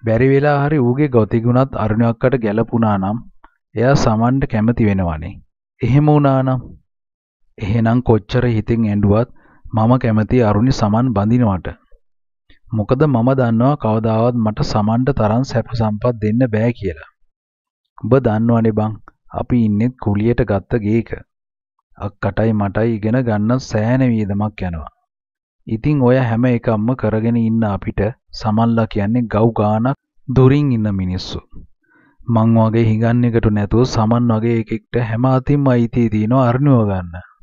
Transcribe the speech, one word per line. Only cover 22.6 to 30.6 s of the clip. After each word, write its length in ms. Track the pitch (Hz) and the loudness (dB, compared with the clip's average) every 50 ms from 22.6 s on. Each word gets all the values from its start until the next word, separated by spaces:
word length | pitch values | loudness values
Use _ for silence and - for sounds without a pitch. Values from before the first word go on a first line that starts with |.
| 101 101 95 110 110 120 117 | -2 -2 -2 -2 -2 -2 -2
ඉගෙන 240 | 107 101 107 113 131 131 | -2 -2 -2 -2 -2 -2
ගන්න 360 | 117 107 104 104 110 123 131 - | -2 -2 -2 0 0 -2 -2 -4
සෑහෙන 360 | - - 110 107 113 123 131 135 127 | -4 -4 -2 0 0 0 2 2 0
වියදමක් 520 | 117 110 107 95 101 101 104 107 104 - | 0 0 -2 -2 -2 -2 -4 -4 -4 -6
යනවා. 300 | 98 90 85 80 73 - _ _ _ _ _ _ _ _ _ _ _ _ _ _ _ | -8 -8 -8 -8 -12 -14 _ _ _ _ _ _ _ _ _ _ _ _ _ _ _
ඉතින් 340 | - 113 110 117 147 151 143 | -8 -8 -4 -2 0 0 2
ඔය 160 | 127 120 127 | 2 2 2
හැම 260 | 131 131 113 110 113 123 | 2 0 0 0 0 0
එකක්ම 460 | 127 123 117 - - 113 104 104 113 131 | 0 0 0 0 -2 -2 0 0 -2 -2
කරගෙන 440 | 131 - 107 104 110 110 117 117 120 | -2 -2 -2 -2 0 -2 0 0 0
ඉන්න 240 | 113 113 113 113 113 | 0 0 0 0 0
අපිට 380 | 104 101 95 - 107 104 - 101 107 120 _ _ _ | -2 -4 -4 -6 -6 -4 -2 -2 -2 -4 _ _ _
සමන්ලා 540 | - - - 113 104 110 113 117 113 113 110 | -18 -8 -4 -2 0 2 2 2 2 0 0
කියන්නේ 420 | 107 - 107 101 104 113 123 120 107 | -2 -2 -4 -2 0 0 -2 -2 -2
ගව් 160 | - 104 110 117 110 | 0 2 2 2 2
ගානක් 440 | - 107 104 107 110 117 131 139 _ _ _ _ _ _ | 0 0 0 0 0 -2 -2 -4 _ _ _ _ _ _
දුරින් 400 | - 123 131 131 127 135 147 | -2 2 4 6 6 6 4